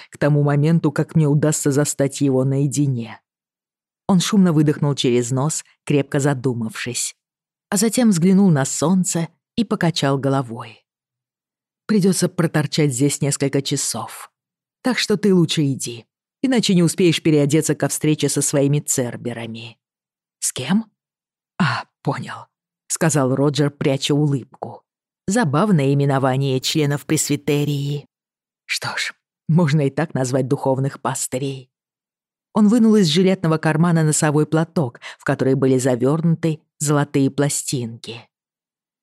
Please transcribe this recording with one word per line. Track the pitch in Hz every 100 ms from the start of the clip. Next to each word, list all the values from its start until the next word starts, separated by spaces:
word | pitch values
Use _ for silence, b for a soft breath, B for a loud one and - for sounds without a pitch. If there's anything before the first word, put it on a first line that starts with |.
| B
к | -
тому | 147 147
моменту, | 147 147 147 165 160
как | 147 151
мне | 165 151
удастся | 147 151 156 147
застать | 135 143 - 139 -
его | 139 131
наедине». | 131 135 143 123 143 120 110 107 _ _ _ _ _ _ _ _ -
Он | 190
шумно | - 208 185
выдохнул | 156 151 147 147
через | 135 135 120 117
нос, | 131 147 - - b
крепко | - 147 139 147
задумавшись, | 143 143 131 120 110 - - 117 - - _ _ _ _ -
а | 202
затем | 226 233 233
взглянул | 175 180 190 202
на | 147
солнце | 135 - 147 190 175 170 165 _ _ -
и |
покачал | 226 - 170 - 139 139
головой. | 135 135 123 113 117 110 _ _ _ _ _ _ _ _ _ _ -
«Придётся | 214 185 180 165
проторчать | - 165 156 143 - 147
здесь | 123 143 -
несколько | 139 - 139 139
часов, | 135 139 - 113 - - - _ _ _ _ _
так | 254 226
что | - 208
ты | 214
лучше | 185 160 -
иди, | 143 131 120 117 - _ _ _
иначе | 254 254 196
не | 175
успеешь | 165 - 180 156
переодеться | 165 151 143 156 156
ко | 151 139
встрече | - 156 151 139
со | 147
своими | 139 143 139 147
церберами». | - - 120 113 120 117 117 113 113 107 _ _ _ _ _ -
«С | -
кем?» | - 127 196 220 _ _ _ _ _ _ -
«А, | 156 117 - _
понял», | - 127 - - - _ _ _ -
сказал | - 170 151 131
Роджер, | 131 143 143 143
пряча | 143 151 135 -
улыбку. | 143 151 139 - - 123 - _ _ _ _ -
Забавное | 214 190 147 214 175 139
именование | 143 143 135 131 131 139 131
членов | - 160 143 143 -
пресвитерии. | 156 - 143 - 147 147 143 143 143 - _ _ _ _ _ -
Что | - -
ж, | - - - _ _ -
можно | 160 160 156 139
и |
так | 135 -
назвать | 131 131 135 131
духовных | 139 135 131 135 -
пастырей. | 117 127 - 131 139 135 127 _ _ _ _ _ _ _ _
Он | - 208
вынул | 247 220 214
из | 175
жилетного | 151 185 190 165 160
кармана | 160 151 175 165
носовой | 156 147 156 147
платок, | 151 160 165 - 127 - B B
в |
который | - 139 131
были | 135 131 131
завёрнуты | 127 123 127 160 165 160 165 151 _ -
золотые | 147 147 147 143 135
пластинки. | 135 143 - - 139 117 117 - 113 - _ _ _ _ _ _ _